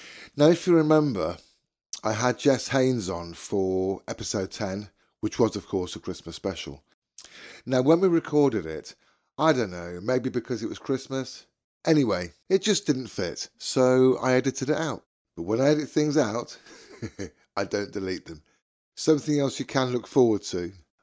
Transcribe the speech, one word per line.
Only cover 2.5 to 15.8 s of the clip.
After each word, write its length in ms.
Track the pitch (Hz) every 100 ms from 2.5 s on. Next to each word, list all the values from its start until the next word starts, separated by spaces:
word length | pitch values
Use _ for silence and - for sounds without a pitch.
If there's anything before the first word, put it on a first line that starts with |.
| 131 -
Haynes 400 | 135 131 123 92
on 240 | 87 85
for 680 | 85 - 104 95 92 95 95 -
episode 440 | - 104 107 95
ten, 380 | - 104 98 104 _ _ _
which 180 | 107 -
was, 180 | 113 104
of 120 | -
course, 280 | 98 90 -
a 40 |
Christmas 360 | - 90 - 80
special. 480 | 98 90 - 69 _ _ _ - - - - - -
Now, 160 | 127
when 180 | 131 165
we 80 | 190
recorded 580 | 165 - 147 143 110 80
it, 300 | 78 - - _ _ _ -
I 160 | 156
don't 180 | 135 107
know, 280 | 90 87 87
maybe 280 | 104 127 120
because 340 | 123 - 117
it 60 | 107
was 100 | -
Christmas. 640 | - 131 - 135 127 - - _ _ _ -
Anyway, 460 | 156 123 90 87 - -
it 120 | 185
just 240 | 202 202 -
didn't 220 | 131 120
fit, 420 | - 90 - - _
so 600 | - - 127 127 131 120
I 140 | 127
edited 360 | 127 131 131 127
it 80 | 147
out. 260 | 160 113 - _ _ -
But 80 |
when 180 | 85 113
I 80 | 135
edit 200 | 151